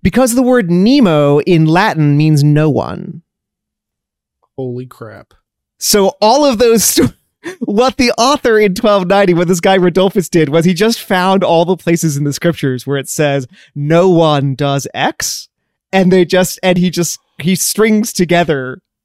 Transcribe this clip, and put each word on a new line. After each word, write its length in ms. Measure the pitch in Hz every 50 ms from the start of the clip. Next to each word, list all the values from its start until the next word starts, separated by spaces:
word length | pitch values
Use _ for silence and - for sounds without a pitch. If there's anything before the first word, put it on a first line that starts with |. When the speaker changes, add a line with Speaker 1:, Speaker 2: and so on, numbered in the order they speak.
Speaker 1:
Because 340 | - 190 - 220 262 247 226
the 80 | 247 262
word 260 | 240 254 247 208 165
Nemo 680 | 175 175 185 226 262 294 262 190 160 151 147 143 143 147
in 260 | - - 180 160 160
Latin 500 | 156 160 175 202 220 147 156 151 147 143
means 280 | 143 156 156 156 147 143
no 260 | 147 147 147 156 156
one. 540 | 135 120 - 64 - - - - 165 165 _ _ _ _ _ _ _ _ _ _ _ _ _ _ _ _ _ _ _ _ _ _ _ _ _ _ _
Speaker 2:
Holy 300 | - 131 127 123 123 131
crap. 480 | 127 - - 117 110 107 107 - _ _ _ _ _ _ _ _ _ _ _
Speaker 1:
So 340 | - - - 208 196 196 - _
all 240 | 208 214 240 277 302
of 140 | 285 247 202
those 240 | 247 233 226 226 -
sto-, 260 | - - - 311 - - _ _ _ _
<laughs> 240 | _ _ 330 381 _
what 380 | 240 - 202 202 247 262 214 -
the 140 | 269 240
author 480 | - - 226 262 294 285 _ 247 220 214
in 160 | 214 208 180
twelve 320 | - - 214 208 202 185 175
ninety, 260 | 196 196 196 180 180
what 140 | 165 175 165
this 120 | 190 170
guy 180 | 170 190 190 190
Rodolphus 520 | 175 180 160 180 185 190 - 214 165 -
did, 200 | - 175 156 143
was 140 | 139 165 160
he 120 | 180 185
just 260 | 160 208 226 233 -
found 420 | - - 202 185 180 190 190 202 185
all 220 | 135 165 165 175
the 100 | 170 185
places 420 | 170 - 175 170 175 - 160 143 143
in 60 | 147
the 100 | 143 139
scriptures 520 | - - 170 160 - - 139 127 123 -
where 120 | - 143 139
it 120 | 131 -
says, 380 | - - 156 147 139 143 131 - _ _ - _ _
"No 360 | 147 143 147 160 170 180 190
one 440 | 180 165 165 156 151 143 135 139 135
does 340 | 120 147 139 139 139 - - -
X," 560 | 107 139 262 320 _ - - - - - _ _ _ _ _ _ _ _ _
and 200 | - 190 190 180
they 120 | 185 185 180
just, 360 | 160 - 180 185 - - -
and 160 | - 185 180 175
he 140 | 175 180
just, 280 | 156 175 175 160 - - _ _ _ _
he 160 | 139 170 190
strings 580 | 175 - - - - 220 226 214 214 214 - -
together 680 | - 180 151 175 170 175 - 156 139 131 127 127 - _ _ _ _